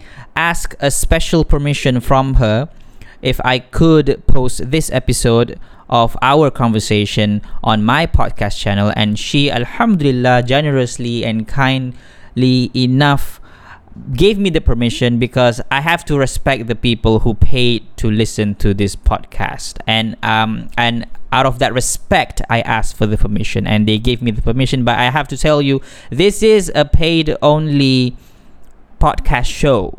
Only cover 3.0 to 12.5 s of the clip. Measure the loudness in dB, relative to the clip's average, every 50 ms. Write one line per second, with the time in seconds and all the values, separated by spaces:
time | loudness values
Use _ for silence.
3 | -20 -20 -14 -6 -4 -2 -2 -2 0 0 -2 -2 -2 -4 0 2 4 4 4 4
4 | 4 2 -2 0 6 6 6 8 6 4 0 -2 -4 -2 -2 -2 -2 -2 -4 -2
5 | -2 -2 -2 0 2 2 2 2 2 0 -4 -10 -18 -20 -20 -20 -8 -2 0 0
6 | 0 0 0 0 0 2 4 4 2 2 0 0 0 0 0 0 0 0 0 0
7 | 0 0 0 0 0 0 0 -2 -4 -6 -6 -4 0 0 0 2 2 2 2 0
8 | 0 2 2 2 2 2 0 -2 -4 -4 -4 -4 -2 -2 0 0 0 0 0 0
9 | -2 -2 -2 -4 -4 -2 0 0 0 0 0 -2 -4 -4 -4 -2 0 0 0 2
10 | 0 0 0 0 2 2 2 2 2 0 0 0 0 0 0 0 -2 -2 -4 -6
11 | -6 -6 -4 -4 -4 -4 -4 -4 -4 -4 -2 0 0 0 0 -2 -4 -6 -10 -14
12 | -18 -20 -20 -20 -20 -10 -4 0 2 2